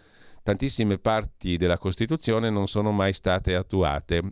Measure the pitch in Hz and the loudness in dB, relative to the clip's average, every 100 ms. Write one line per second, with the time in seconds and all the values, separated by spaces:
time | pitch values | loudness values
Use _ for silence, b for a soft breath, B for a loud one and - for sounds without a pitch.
0 | b b b b - 98 135 - 107 98 | b b b b -4 -2 -2 0 0 2
1 | 113 110 98 - 92 87 87 87 95 90 | 0 0 -2 -6 -2 0 2 2 -2 -2
2 | 117 160 - 113 113 104 98 104 107 101 | -2 -2 0 0 2 0 0 0 0 2
3 | 98 95 95 92 92 90 - 95 80 69 | 0 0 0 0 0 -2 0 2 2 0
4 | - 85 95 | -2 -2 -2